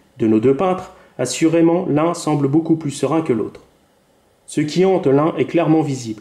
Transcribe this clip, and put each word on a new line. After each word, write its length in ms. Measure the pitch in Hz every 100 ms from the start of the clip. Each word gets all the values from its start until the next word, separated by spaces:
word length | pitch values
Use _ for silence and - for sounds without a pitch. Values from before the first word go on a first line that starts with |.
| _ -
de 80 | 113
nos 140 | 110
deux 160 | 123 135
peintres, 360 | 190 185 - - - -
assurément 680 | 127 - 160 165 165 170 190
l'un 260 | 143 165
semble 340 | 170 - 151 139
beaucoup 260 | 151 165
plus 160 | 156 151
serein 320 | 135 131 160
que 100 | 160
l'autre. 280 | 113 98 - _ _ _ _ _ _ _ _ _
Ce 140 | -
qui 240 | 151 165
hante 220 | 190 180 143
l'un 280 | 135 160 160
est 80 | 131
clairement 340 | 165 156 160
visible. 400 | 143 131 117 107